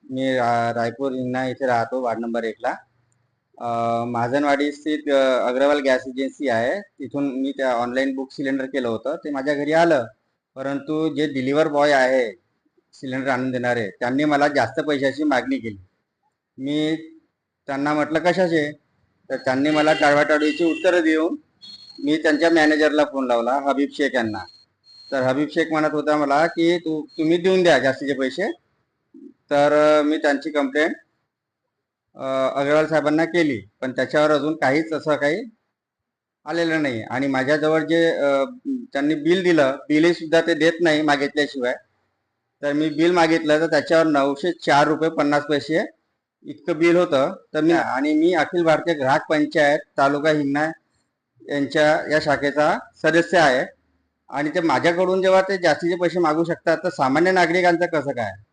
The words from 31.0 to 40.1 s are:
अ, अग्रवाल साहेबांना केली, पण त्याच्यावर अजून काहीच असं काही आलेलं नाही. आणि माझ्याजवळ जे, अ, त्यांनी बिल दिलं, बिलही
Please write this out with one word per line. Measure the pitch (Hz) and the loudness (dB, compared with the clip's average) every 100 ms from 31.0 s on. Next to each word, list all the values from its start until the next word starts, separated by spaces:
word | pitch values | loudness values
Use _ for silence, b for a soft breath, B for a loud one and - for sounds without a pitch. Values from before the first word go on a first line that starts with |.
| _ _ _ _ _ _ _ _ _ _ _ | _ _ _ _ _ _ _ _ _ _ _
अ, | - 135 135 131 135 | -12 -6 -2 0 0
अग्रवाल | 139 151 156 | 2 2 2
साहेबांना | 156 143 151 | 0 2 0
केली, | 160 175 160 123 95 _ | 0 0 0 -2 -8 _
पण | 131 | -8
त्याच्यावर | 123 127 156 151 | -4 -2 2 2
अजून | 151 143 160 | 2 0 -2
काहीच | 139 143 160 | 0 0 -2
असं | 156 156 147 | -4 -2 0
काही | 143 170 240 _ _ _ _ _ _ _ _ _ | 0 -2 -6 _ _ _ _ _ _ _ _ _
आलेलं | - 165 170 160 | -8 -2 0 0
नाही. | 147 117 | -2 -4
आणि | 110 123 139 | -6 -4 -2
माझ्याजवळ | 135 131 151 156 160 | -2 0 0 2 0
जे, | 151 165 165 156 | 2 2 2 2
अ, | 143 139 135 123 - | 0 0 -2 -6 -8
त्यांनी | 127 117 139 143 | -8 -6 -4 -2
बिल | 156 147 185 | -2 0 2
दिलं, | 180 165 135 139 - | 4 4 2 0 0
बिलही | 151 170 | 4 4